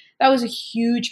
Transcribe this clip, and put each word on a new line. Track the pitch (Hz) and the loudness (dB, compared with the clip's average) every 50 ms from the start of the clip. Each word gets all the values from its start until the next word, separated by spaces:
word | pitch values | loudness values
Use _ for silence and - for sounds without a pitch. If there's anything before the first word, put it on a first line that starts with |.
| - _ _ - | -20 _ _ 2
That | - 269 | 2 4
was | 269 254 240 | 4 4 0
a | 226 | -2
huge | - - - - - 226 233 233 240 247 240 - | -6 -8 -14 -10 -4 -2 0 0 0 -2 -2 -6